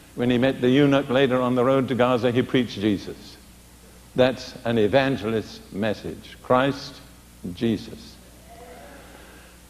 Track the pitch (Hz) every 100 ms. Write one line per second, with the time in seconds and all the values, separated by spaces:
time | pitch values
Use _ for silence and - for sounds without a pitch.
0 | - - 123 123 131 131 123 131 143 139
1 | 139 127 139 127 127 127 123 135 120 117
2 | 123 127 123 120 123 135 117 - 104 95
3 | - - - - - - - - - -
4 | - - 127 117 - - 120 117 104 131
5 | 135 135 104 110 - - - 92 110 101
6 | 85 78 - - - 127 139 139 - -
7 | - - - - 98 90 117 107 - -
8 | - - - - - - - - - -
9 | - - - - - -